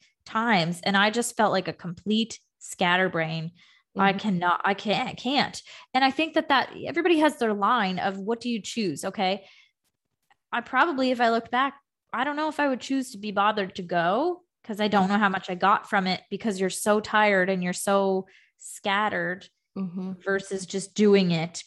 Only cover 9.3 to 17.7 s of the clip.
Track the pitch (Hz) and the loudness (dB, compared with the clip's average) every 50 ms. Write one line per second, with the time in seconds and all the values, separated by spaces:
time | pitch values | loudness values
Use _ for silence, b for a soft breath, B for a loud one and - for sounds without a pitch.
9.3 | 196 196 B B B B B B B _ _ _ _ _ _ _ _ _ _ _ | -2 -4 B B B B B B B _ _ _ _ _ _ _ _ _ _ _
10.3 | _ _ _ _ - 240 233 - - 254 294 349 302 262 262 254 254 240 247 226 | _ _ _ _ -6 -6 -6 -2 0 2 2 2 2 2 0 0 2 2 2 2
11.3 | 233 226 226 - - 247 269 277 - - _ _ _ _ _ _ - 220 262 294 | 2 0 -2 -2 -2 -2 -2 -2 -4 -8 _ _ _ _ _ _ -6 -4 -4 -2
12.3 | 285 294 311 311 285 - 294 277 262 247 - - 269 269 254 - - 196 202 214 | -2 -2 -4 -4 -2 0 0 0 0 -2 -4 -4 -4 -4 -4 -6 -10 -10 -10 -4
13.3 | 190 202 196 214 214 214 196 185 - - 185 170 185 170 165 175 190 233 302 359 | -2 2 2 2 2 0 -2 -4 -6 -10 -8 -4 -2 0 2 2 2 0 0 -2
14.3 | 349 359 _ _ _ _ _ - 214 196 208 214 202 202 185 190 202 208 214 196 | -4 -6 _ _ _ _ _ -10 -6 -2 0 2 4 4 4 4 4 2 2 2
15.3 | 190 190 - - 185 175 - 190 214 - - - - 202 185 185 185 - - _ | 0 -2 -4 -6 -4 0 2 4 4 2 2 0 -2 0 0 0 -2 -4 -6 _
16.3 | 202 190 - 233 196 185 190 185 175 - - 220 208 214 214 - - 214 214 208 | -10 -6 -4 -4 -2 -2 -2 -2 -2 -2 0 2 2 2 2 2 2 4 4 6
17.3 | 202 190 180 185 190 185 175 180 | 6 4 4 2 0 0 -2 -4